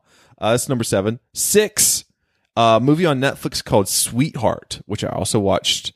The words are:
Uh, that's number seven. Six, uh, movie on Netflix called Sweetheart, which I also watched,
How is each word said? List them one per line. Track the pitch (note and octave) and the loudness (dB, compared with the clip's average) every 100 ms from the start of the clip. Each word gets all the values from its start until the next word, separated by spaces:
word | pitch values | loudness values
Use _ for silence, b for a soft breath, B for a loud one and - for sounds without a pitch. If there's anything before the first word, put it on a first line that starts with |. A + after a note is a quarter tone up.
| b b b b | b b b b
Uh, | G#2+ | 0
that's | A#2+ - | 0 0
number | A#2+ | -4
seven. | A2+ G2+ G#2 A#2+ _ | -2 0 0 -4 _
Six, | - - G#3 G#3+ - - - - _ _ _ _ A2+ | -6 0 2 2 0 0 0 -6 _ _ _ _ 2
uh, | A#2 A2+ | 4 6
movie | C3 D#3 F3 | 4 4 2
on | C3 | 2
Netflix | C3+ - D3 - | -2 -2 -8 -8
called | - A2+ F#2+ | 0 0 2
Sweetheart, | - - A#2 D#3 C3+ G#2 - - - | -2 -2 0 -2 0 -2 -2 -8 -14
which | - G#2+ | -10 -6
I | - | -6
also | - F#2+ A2 | -4 0 0
watched, | G2 F2+ - - - | 2 0 0 -2 -6